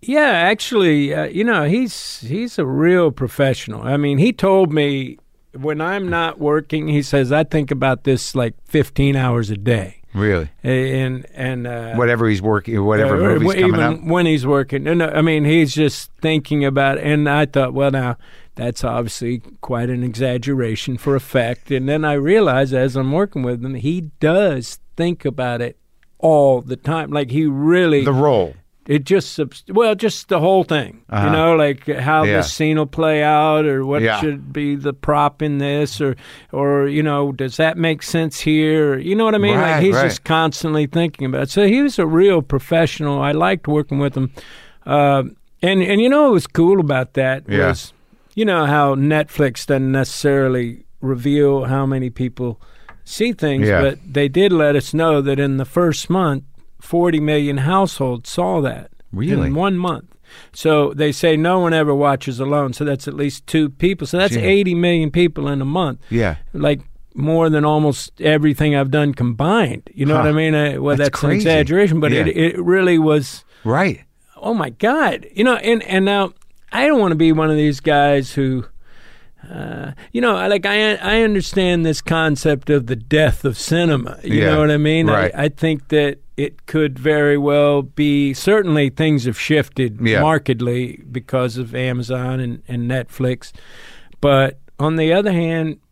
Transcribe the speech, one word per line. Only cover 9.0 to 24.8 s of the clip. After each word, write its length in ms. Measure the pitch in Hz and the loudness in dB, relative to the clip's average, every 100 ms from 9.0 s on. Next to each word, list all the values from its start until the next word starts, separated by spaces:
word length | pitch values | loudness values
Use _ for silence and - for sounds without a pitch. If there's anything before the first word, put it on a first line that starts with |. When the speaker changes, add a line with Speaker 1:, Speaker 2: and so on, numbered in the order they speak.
| 139 135 | 0 2
Speaker 1:
hours 340 | 127 120 107 | 0 0 -2
a 60 | 104 | -4
day." 460 | 101 117 90 - - | 0 -2 -2 -14 -12
Speaker 2:
Really? 360 | 101 104 92 78 - 120 | -2 0 0 -2 -8 -4
Speaker 1:
A-, 340 | 131 131 131 | -2 -2 -2
and, 260 | 131 127 123 | -4 -6 -12
and, 320 | - 131 127 120 | -10 -8 -6 -8
uh, 260 | 120 117 113 | -10 -8 0
Speaker 2:
Whatever 320 | 120 120 113 | 2 2 2
he's 140 | 104 | 2
working, 420 | 101 104 98 110 | 0 0 0 -2
whatever 320 | 101 107 107 - | 2 2 2 2
Speaker 1:
uh, 40 | |
Speaker 2:
movie's 280 | - 160 160 | 2 2 2
Speaker 1:
w-, 80 | 190 185 | 2 2
Speaker 2:
coming 80 | 170 - | 2 0
Speaker 1:
even 140 | 160 | -2
Speaker 2:
up? 40 | 165 | -2
Speaker 1:
when 140 | 175 170 | 0 2
he's 200 | 156 127 | 0 2
working. 380 | 143 131 139 | 0 0 -4
No, 100 | 139 | -2
no, 140 | 170 165 | 0 0
I 140 | - | 2
mean, 240 | 160 156 147 | 2 2 2
he's 280 | 160 151 | 2 2
just 380 | 143 151 - - - | 2 0 -2 -16 -6
thinking 440 | 160 160 139 151 139 | -2 -2 -2 -2 0
about 320 | 135 135 139 | 2 0 0
it. 80 | 147 | 0
And 240 | 151 147 | 0 2
I 160 | 143 151 | 2 0
thought, 280 | 139 131 | 0 0
"Well, 180 | 131 139 | 0 0
now, 260 | 135 123 120 - - - - | 0 -2 -6 -10 -20 -20 -8
that's 280 | 120 117 | -8 -4
obviously 580 | 123 117 117 - 120 123 - - | -4 -4 -6 -6 -6 -6 -8 -20
quite 280 | - 123 123 | -8 -4 -4
an 140 | 123 | -4
exaggeration 960 | 123 110 131 123 120 135 117 107 - 123 | -4 -4 -2 -2 -4 -2 -2 -4 -6 -6
for 180 | - 139 | -2 -2
effect." 560 | - 135 117 123 - | 0 -2 -2 -4 -4
And 160 | 135 131 | -4 -2
then 160 | 151 | -2
I 100 | 156 | 0
realized 600 | 147 143 208 196 131 135 | 0 2 2 4 2 0
as 240 | 131 131 135 | 0 0 -2
I'm 160 | 131 | -2
working 280 | 151 202 - | 0 -2 -2
with 220 | 127 123 | -4 -4
him, 120 | 127 131 | -8 -6
he 340 | 123 175 160 - | -4 -4 -6 -2
does 600 | 196 190 208 135 113 - | 0 2 2 -2 -8 -16